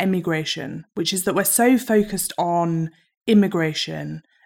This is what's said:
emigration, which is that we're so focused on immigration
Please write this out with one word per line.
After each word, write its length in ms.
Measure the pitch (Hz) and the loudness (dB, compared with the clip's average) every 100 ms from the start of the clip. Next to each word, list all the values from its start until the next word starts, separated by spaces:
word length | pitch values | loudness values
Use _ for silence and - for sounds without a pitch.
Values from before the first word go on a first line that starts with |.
emigration, 840 | 185 185 170 156 156 - - 160 - | 0 0 -2 -2 -4 -8 -10 -12 -10
which 180 | - 165 | -6 -4
is 100 | 190 | -4
that 140 | 190 185 | -2 0
we're 80 | |
so 340 | 196 - 240 254 | 0 2 4 4
focused 540 | - 220 208 196 - - | 2 2 2 -2 -6 -4
on 540 | 175 170 170 165 160 - _ _ - | -2 0 0 0 -4 -8 _ _ 4
immigration 920 | 214 202 190 156 156 - 156 151 156 - _ | 6 6 2 -2 -2 -6 -8 -10 -12 -14 _